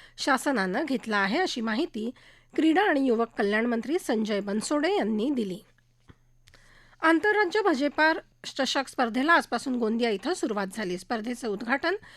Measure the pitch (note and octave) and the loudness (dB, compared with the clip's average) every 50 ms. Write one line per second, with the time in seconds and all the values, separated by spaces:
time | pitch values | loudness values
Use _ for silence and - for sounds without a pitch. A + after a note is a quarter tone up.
0 | - - _ - - D4+ C4 - - D4+ C4+ G#3+ F#3+ F#3 F#3 C4 E4 - C4+ - | -20 -20 _ -4 0 0 0 2 2 0 0 0 0 0 -2 -2 -2 -2 -2 -4
1 | - A3+ G#3 G3+ G3 F#3+ A3+ E4+ F#4+ - - B3 A3 A3+ G#3+ A#3+ E4 - - G#3+ | -2 -2 0 0 2 2 2 0 0 0 -2 -4 -4 -2 -2 -2 -2 -4 -4 -6
2 | A3 A#3+ - - - - - - _ _ - D#4+ D4+ D#4+ D4+ F4+ G#4+ G4 D4+ C#4 | -6 -6 -8 -10 -20 -20 -20 -20 _ _ -2 2 4 4 4 4 4 4 2 2
3 | C4+ B3+ A3 A3+ A#3 - - - G#3+ G3+ G#3 A3 A#3 A#3+ A#3 A#3 A3 B3+ D#4+ F4+ | 2 2 2 2 0 -2 -2 -2 0 0 2 0 0 0 0 -2 -2 -2 -4 -2
4 | - - A#3+ A3 A3 G#3+ G#3+ G3+ G3+ G3+ G3+ A3 - - D4+ D4 D4+ F4+ G#4 F#4+ | 0 0 0 0 0 0 -2 -2 -2 -2 -4 -4 -2 -2 -2 0 0 2 0 0
5 | A#3 G#3+ A3 G#3+ G#3+ D4 C#4+ B3 G#3+ F#3+ F3 - - _ _ _ _ _ _ _ | 0 0 0 0 0 0 0 -2 -2 -4 -6 -10 -12 _ _ _ _ _ _ _
6 | _ - - _ _ _ _ _ _ - - - - - - - - - - _ | _ -20 -20 _ _ _ _ _ _ -20 -20 -20 -20 -20 -20 -20 -20 -20 -10 _
7 | E4+ D#4+ E4 D#4+ F4+ G#4 G#4 G#4 G#4 E4+ D#4+ G#4+ G4 G4+ D4+ A#3+ C#4+ C#4+ - - | 2 4 4 4 4 2 2 2 2 2 0 2 2 2 2 2 0 -2 2 2
8 | D#4 D#4+ D#4+ D#4+ - _ _ _ - - - - C4 - - C#4+ C4 - - - | 2 2 2 0 -6 _ _ _ -18 -10 -4 -4 -4 -2 -2 -4 -4 -4 -2 -2
9 | B3 A#3 G#3 B3 C4+ D#4+ E4+ D4 - - A#3+ A3+ - C#4 B3+ A#3+ A#3 G#3+ A3+ A#3 | -2 0 0 0 4 4 4 4 4 0 -6 -6 -4 -4 -2 0 0 0 0 0
10 | A#3+ A#3 G#3 F#3+ - C#4+ F#4 - F4 A#3+ G3+ G#3 G3 F#3+ - A3+ G#3+ F3 F3+ F3+ | 0 0 0 -2 -2 -4 -4 -2 -2 -2 -2 -4 -4 -6 -6 -8 -6 -6 -6 -8
11 | - - A#3+ A3 G#3+ B3 A#3+ - B3+ A3 G3 G#3 A#3+ A3 C4+ C#4 - E4 G4 A4 | -6 -6 -6 -6 -4 -6 -8 -6 -6 -6 -6 -6 -2 -2 -2 0 0 -2 -2 -4
12 | - - - | -6 -14 -20